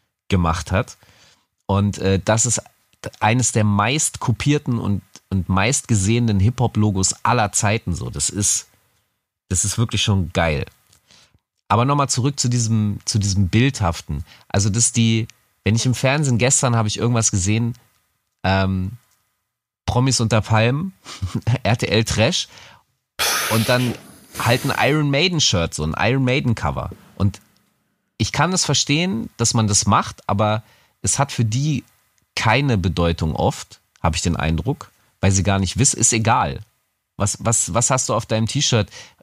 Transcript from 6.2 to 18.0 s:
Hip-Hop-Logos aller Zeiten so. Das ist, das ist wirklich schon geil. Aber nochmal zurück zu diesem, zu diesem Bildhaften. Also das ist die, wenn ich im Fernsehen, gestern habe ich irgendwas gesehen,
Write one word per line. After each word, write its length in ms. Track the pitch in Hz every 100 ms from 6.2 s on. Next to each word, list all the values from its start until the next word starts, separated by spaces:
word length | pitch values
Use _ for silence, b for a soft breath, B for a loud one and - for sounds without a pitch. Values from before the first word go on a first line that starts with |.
| 117 101
Hip-Hop-Logos 760 | 104 123 117 107 107 92 95 -
aller 300 | - 120 104
Zeiten 420 | - 107 113 -
so. 140 | 87 107
Das 220 | 71 -
ist, 380 | 95 104 - - _ _ _ _ _ _ _ -
das 160 | 90 104
ist 100 | -
wirklich 260 | 107 107
schon 280 | - 98 80
geil. 320 | 92 82 71 - - _ _ b b b _ _ _ -
Aber 160 | 104
nochmal 240 | 127 143 139
zurück 320 | - 131 139
zu 80 | 123
diesem, 500 | 120 113 113 104 -
zu 140 | - 107
diesem 300 | 101 95 90
Bildhaften. 760 | 110 135 - 90 85 - 73 B B B
Also 220 | - 104
das 160 | 104 -
ist 100 | 117
die, 320 | 113 113 110 _ _ _
wenn 120 | 101 117
ich 100 | 131
im 80 |
Fernsehen, 440 | 120 131 143 143 117
gestern 360 | 120 - 131
habe 140 | 117 107
ich 100 | -
irgendwas 320 | 117 120 113
gesehen, 440 | 101 90 110 117 - _ _